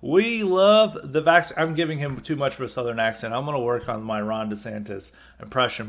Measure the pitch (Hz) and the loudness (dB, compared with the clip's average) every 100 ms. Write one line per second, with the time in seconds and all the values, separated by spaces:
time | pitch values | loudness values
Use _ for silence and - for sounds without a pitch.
0 | 117 165 220 233 208 185 196 214 220 160 | 2 2 4 0 0 4 6 6 4 0
1 | 147 139 156 170 170 - 165 156 165 156 | -4 0 6 6 4 -2 -2 0 -2 -2
2 | 147 131 - 156 139 - 127 - 120 113 | -4 -6 -6 -2 -2 -4 -8 -4 -4 0
3 | 113 110 117 117 139 147 120 123 123 113 | -2 -2 -4 -4 -2 -2 0 -2 -2 -6
4 | 110 107 104 110 110 104 113 107 104 98 | -4 -4 -2 -2 -4 -6 -8 -10 -8 -10
5 | - _ - _ 107 127 123 - | -12 _ -20 _ -8 -2 0 -2